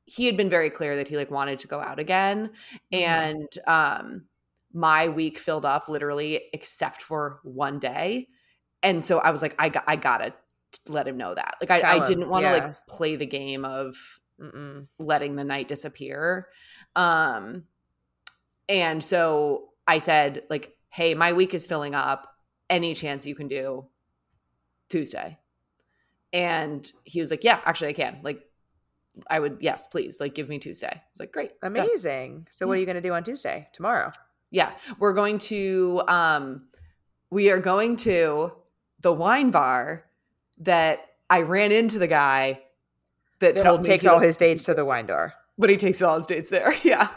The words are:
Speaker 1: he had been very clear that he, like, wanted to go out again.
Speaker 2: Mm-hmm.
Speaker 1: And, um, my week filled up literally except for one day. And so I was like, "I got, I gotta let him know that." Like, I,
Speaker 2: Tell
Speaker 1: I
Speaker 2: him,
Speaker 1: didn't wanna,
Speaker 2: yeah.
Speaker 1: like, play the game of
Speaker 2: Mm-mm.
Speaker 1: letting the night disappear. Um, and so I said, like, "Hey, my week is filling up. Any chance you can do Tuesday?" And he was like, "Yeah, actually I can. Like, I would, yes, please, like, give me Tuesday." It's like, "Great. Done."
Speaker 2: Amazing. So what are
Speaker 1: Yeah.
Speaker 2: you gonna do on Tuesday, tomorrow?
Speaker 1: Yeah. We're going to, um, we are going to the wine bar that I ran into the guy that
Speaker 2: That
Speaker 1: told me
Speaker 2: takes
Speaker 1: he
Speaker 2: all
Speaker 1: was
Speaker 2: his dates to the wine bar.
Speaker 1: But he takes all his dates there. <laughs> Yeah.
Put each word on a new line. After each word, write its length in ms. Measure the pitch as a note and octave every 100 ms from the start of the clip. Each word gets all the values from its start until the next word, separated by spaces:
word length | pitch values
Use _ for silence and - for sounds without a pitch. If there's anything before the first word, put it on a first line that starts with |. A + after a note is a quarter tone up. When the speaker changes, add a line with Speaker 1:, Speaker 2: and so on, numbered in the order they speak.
Speaker 1:
he 220 | _ - B3
had 100 | G3
been 140 | G3
very 200 | F3 D#3
clear 280 | D3 D3+ C#3+
that 100 | C#3+
he, 80 | D3
like, 160 | C#3
wanted 280 | C#3 C#3 C3+
to 80 | -
go 120 | C#3+
out 180 | C#3+ C3+
again. 520 | D#3 F#3 G3 G3+ A3 - - A#3+ _
Speaker 2:
Mm-hmm. 40 | F#3
Speaker 1:
And, 540 | E3+ E3 D#3+ D#3 D3 - -
um, 580 | D#3+ D3 - - F#3 - _ _ _ _
my 340 | E3+ D#3+ D#3 E3
week 300 | D#3 D#3+ D#3
filled 280 | - D#3 C#3+
up 220 | C#3+ -
literally 540 | D3+ D3 D3 D3+ D#3 -
except 500 | D3+ - - D3+ -
for 380 | - D#3+ D3 C#3
one 360 | - B2+ C#3 C#3+
day. 480 | C3 C3+ F3 B3 B3+ _ _ _ _ _
And 220 | F#3+ F3
so 160 | - E3
I 100 | D#3+
was 120 | D3
like, 140 | D3+ -
"I 100 | D#3
got, 140 | - -
I 80 | D3+
gotta 380 | C#3+ A#2 A#2 - _ _ _ - -
let 200 | D3+ C3+
him 80 | B2+
know 200 | G2 F2+
that." 200 | - -
Like, 100 | F3
I, 80 | F3+
Speaker 2:
Tell 120 | E3
Speaker 1:
I 60 | E3+
Speaker 2:
him, 60 | C#3+
Speaker 1:
didn't 240 | F3 E3
wanna, 180 | F#3 D3+
Speaker 2:
yeah. 60 |
Speaker 1:
like, 340 | D#3+ D3 D3 -
play 280 | - D#3+ D3+
the 100 | C#3
game 380 | C#3 C#3 C3+ C3+
of 540 | C3+ C3+ C3 - - _ _
Speaker 2:
Mm-mm. 480 | D3+ C3+ C#3+ C#3 C#3 _
Speaker 1:
letting 360 | D#3 D3 C#3+ C#3+
the 80 |
night 240 | C#3+ C#3 C3
disappear. 840 | D3 D3+ - C3+ C3+ E3 F#3 F#3 _ - - - E3+
Um, 680 | F3 E3 D#3 A2+ G2+ F3+ E3 _ _ _ _ _ - - _ _ -
and 340 | G3 E3+ D#3+
so 680 | - F3+ E3 D#3 D3 C#3 - _ -
I 120 | D#3+
said, 440 | D3+ D#3 C#3+ C#3+ -
like, 260 | D#3 - _ _
"Hey, 240 | - E3+
my 180 | D#3 E3+
week 200 | F3 F#3
is 140 | F#3 -
filling 280 | D#3+ D3 C#3+
up. 400 | C3+ C#3 - _ _ _ _
Any 240 | F3+ E3+
chance 320 | D#3 D3+ C#3 C#3
you 100 | C#3+
can 120 | D3
do 400 | C#3 C3 C3 C3 _ _ _ _ _ _ _ _ _ _
Tuesday?" 480 | E3+ C#3 - - D#3 _ _ _ _ _ _ _ _ _
And 600 | F3 F3 D#3+ D#3 D3 - -
he 160 | - E3+
was 100 | D#3
like, 140 | D#3
"Yeah, 180 | A#3 G#3+
actually 260 | - E3 D3+
I 40 |
can. 280 | D3+ B2+ -
Like, 180 | C#3+ D3 _ _ _ _ _ _ _ - -
I 100 | D#3+
would, 200 | D3 C3
yes, 240 | D3+ - -
please, 340 | E3+ - -
like, 140 | C#3+
give 160 | C#3+ C#3
me 80 | D3
Tuesday." 420 | - - - D#3+ _
It's 80 | -
like, 120 | -
"Great. 280 | - - -
Done." 160 | F#3+ A3
Speaker 2:
Amazing. 720 | A4+ A4+ E3+ C3+ B2+ C3+ E3
So 160 | - F#3
what 80 |
are 20 | F#3+
Speaker 1:
Yeah. 20 |
Speaker 2:
you 60 | F#3
gonna 140 | F3+
do 120 | F3+
on 100 | E3+
Tuesday, 460 | F3 C4+ - - D3+
tomorrow? 380 | - F#3 A#3 - - _ _ _
Speaker 1:
Yeah. 220 | F3+ D#3 - - A#3
We're 160 | G3+
going 260 | F#3+ G#3 G#3
to, 600 | - G#3 G3 F#3 F#3 F3+ -
um, 600 | F3 E3 D3+ C#3 C3 - _ - _ _ _ _
we 220 | F#3+ G3+
are 80 | F#3
going 360 | F#3 F#3+ A3+ A#3
to 560 | A3+ F3+ E3 D3+ E3+ - _ _ _ _
the 120 | F3+
wine 400 | D#3+ F3 B3+ C4+
bar 540 | E3+ C3 B2+ B2+ D#3+ - _ _ _ _ _
that 460 | E3+ E3+ D#3+ D3+ - _ _
I 120 | F3+
ran 300 | D#3+ F#3 G#3
into 280 | G#3+ A3+ G#3+
the 80 | E3+
guy 560 | D#3 C#3+ C3+ C3+ C3 - _ _ _ _ _ _ _
that 160 | F3+ F3
Speaker 2:
That 80 |
Speaker 1:
told 180 | F#3+ E3+
me 60 | F3
Speaker 2:
takes 160 | F#3
Speaker 1:
he 60 | F#3
Speaker 2:
all 80 | E3+
Speaker 1:
was 80 | E3+
Speaker 2:
his 120 | D#3+
dates 260 | E3+ D#3+ -
to 80 |
the 120 | D#3 C#3
wine 220 | B2 G#2+
bar. 260 | D#2 D#2+ - _ -
Speaker 1:
But 120 | G#3
he 80 | G3
takes 240 | G3 -
all 160 | F3+ D#3+
his 80 | E3
dates 240 | E3 D#3
there. 240 | F#3+ - D4
<laughs> 40 |
Yeah. 260 | E4 - G#3